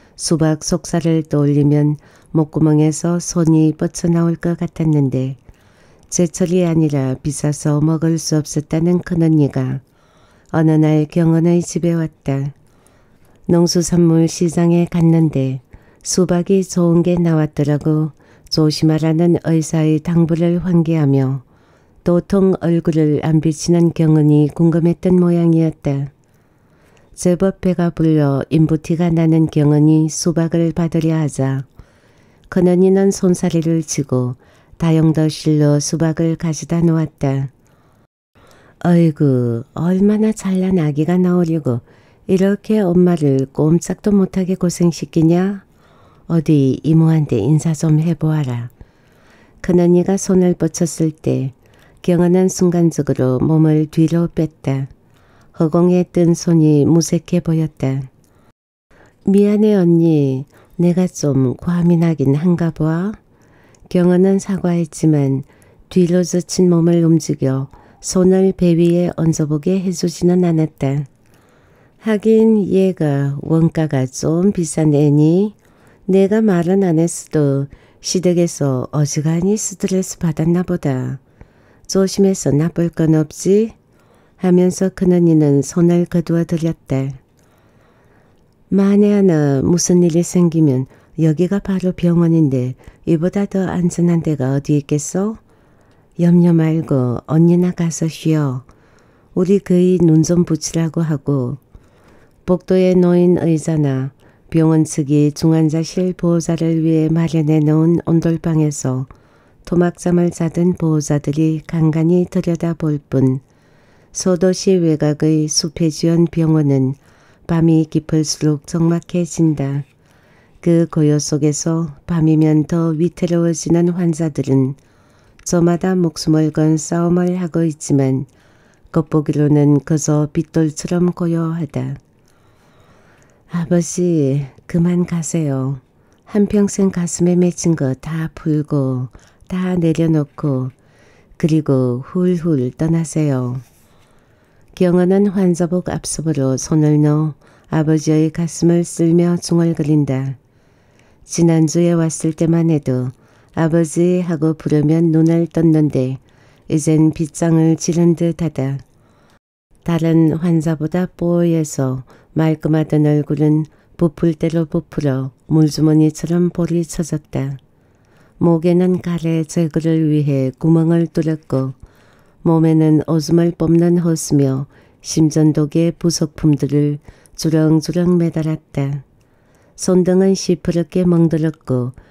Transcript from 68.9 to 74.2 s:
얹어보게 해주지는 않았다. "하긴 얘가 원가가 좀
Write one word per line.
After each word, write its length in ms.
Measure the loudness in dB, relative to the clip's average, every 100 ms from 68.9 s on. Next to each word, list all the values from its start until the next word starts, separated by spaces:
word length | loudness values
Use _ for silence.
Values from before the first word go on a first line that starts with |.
| 2 -2 -2
얹어보게 640 | -2 0 -2 -2 -2 -2
해주지는 640 | -4 -4 -6 -2 0 2
않았다. 600 | 2 0 -2 -4 -4 -4 -6 _ _ _ _ _ _ _ _ _
"하긴 640 | -4 0 2 4 4 2 2
얘가 680 | 0 0 0 -2 0 -2 -4
원가가 640 | -2 2 2 0 -2 -2 -4
좀 440 | -4